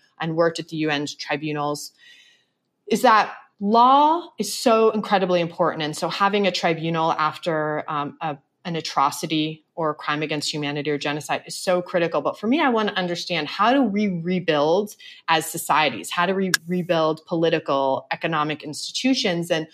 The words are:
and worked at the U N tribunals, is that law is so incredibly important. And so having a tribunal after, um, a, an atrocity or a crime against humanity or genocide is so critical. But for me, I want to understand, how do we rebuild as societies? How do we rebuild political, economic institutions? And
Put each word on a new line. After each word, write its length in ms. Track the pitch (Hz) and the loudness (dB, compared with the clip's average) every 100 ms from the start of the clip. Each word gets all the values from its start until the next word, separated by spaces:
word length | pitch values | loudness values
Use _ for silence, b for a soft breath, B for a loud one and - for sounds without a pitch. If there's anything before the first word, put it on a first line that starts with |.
| b - | b -8
and 160 | 165 160 | -2 2
worked 240 | 165 165 | 2 0
at 80 | 160 | -6
the 80 | 160 | -4
U 140 | 156 | -2
N 160 | 147 147 - | -2 -4 -8
tribunals, 720 | - 147 151 147 147 147 - b b b b b b _ _ _ - | -6 -4 -4 -2 -2 -4 -8 b b b b b b _ _ _ -2
is 160 | 214 | 2
that 320 | 247 214 - - - - | 6 6 4 -4 -20 -6
law 640 | 202 226 247 277 302 339 339 - | 2 6 8 8 6 2 -4 -8
is 140 | 208 | -8
so 380 | - 247 220 220 | -2 2 4 4
incredibly 500 | 214 190 202 185 180 | 2 0 0 2 2
important. 420 | 170 - 165 - | 0 0 -2 0
And 140 | 151 156 | -4 -4
so 120 | 165 | -4
having 380 | - 196 208 196 | 0 0 2 0
a 60 | |
tribunal 600 | 180 180 160 160 165 160 | 0 0 0 -2 0 0
after, 720 | - 156 147 175 156 151 151 - | 0 -2 -2 -4 -2 -2 -4 -4
um, 280 | 151 147 - | -6 -6 -6
a, 180 | 160 143 _ _ | -8 -8 _ _
an 120 | 185 165 | -8 -6
atrocity 880 | 151 - 139 143 165 160 156 156 _ | -4 0 0 0 -4 -2 -2 -6 _
or 160 | - 160 | -4 -4
a 40 | |
crime 280 | 151 - 147 | -4 -4 -4
against 300 | 151 156 - | -2 -4 -4
humanity 380 | 151 143 147 147 | -4 -4 -4 -2
or 80 | 147 | -2
genocide 440 | 147 147 - 147 - | -2 -4 -4 -6 -6
is 100 | - | -6
so 260 | - 180 | 0 0
critical. 380 | 175 180 170 160 | 0 0 0 0
But 180 | 143 - | -2 -2
for 80 | 214 | 0
me, 140 | 302 | 2
I 80 | 285 | 2
want 220 | 226 208 | 2 0
to 40 | |
understand, 540 | - 180 170 - 170 151 | 0 -2 -4 -4 -4 -4
how 240 | - 214 | 0 4
do 100 | 226 | 4
we 260 | 233 202 208 | 2 2 0
rebuild 840 | 175 165 185 170 151 147 180 208 - B B - | 0 0 0 2 2 4 2 0 -8 B B 0
as 180 | 160 156 | 0 0
societies? 640 | 170 - 147 151 117 - | -6 0 2 2 -2 -6
How 160 | - 175 | -2 0
do 80 | |
we 180 | 196 190 165 165 | 0 0 -2 -2
rebuild 560 | 180 170 170 160 156 - | -2 0 0 0 -2 -4
political, 800 | 170 165 160 - 139 135 131 - | 0 2 0 0 0 0 0 -4
economic 500 | 156 170 160 151 147 | -6 -2 -2 -2 -4
institutions? 880 | 151 - - - 254 262 - 170 170 | -10 -10 -10 -2 0 0 0 -2 -2
And 160 | 160 160 | -4 -4